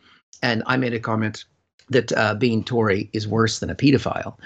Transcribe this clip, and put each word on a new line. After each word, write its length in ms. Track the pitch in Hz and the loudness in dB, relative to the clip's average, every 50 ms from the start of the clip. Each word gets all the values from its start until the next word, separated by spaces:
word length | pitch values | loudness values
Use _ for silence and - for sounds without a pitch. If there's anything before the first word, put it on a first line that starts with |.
| _ _ _ _ _ _ - - - | _ _ _ _ _ _ -10 -4 -2
and 200 | 123 117 110 - | 0 0 0 0
I 140 | - 127 131 | 0 0 0
made 160 | 131 120 117 | 0 -2 -2
a 40 | 113 | -4
comment 440 | 113 - 113 110 110 110 107 - - _ _ _ _ _ _ _ _ - | -4 -2 -2 0 0 -2 -4 -6 -12 _ _ _ _ _ _ _ _ 0
that, 200 | 131 127 113 113 - | 2 2 2 2 2
uh, 220 | - 110 107 107 | 2 2 2 0
being 280 | 104 131 120 113 110 98 | 2 0 0 2 0 -2
Tory 460 | - 131 117 110 107 95 101 110 - - | -2 0 0 2 2 2 0 -2 -4 -6
is 160 | 110 104 104 | -6 -4 -2
worse 300 | 110 113 113 110 - - | 0 2 2 2 0 -2
than 100 | - 78 | -6 -6
a 60 | 82 | -4
pedophile. 640 | - - 143 139 117 - - - - - - - _ - | 0 2 4 4 4 2 0 -6 -6 -8 -10 -12 _ -16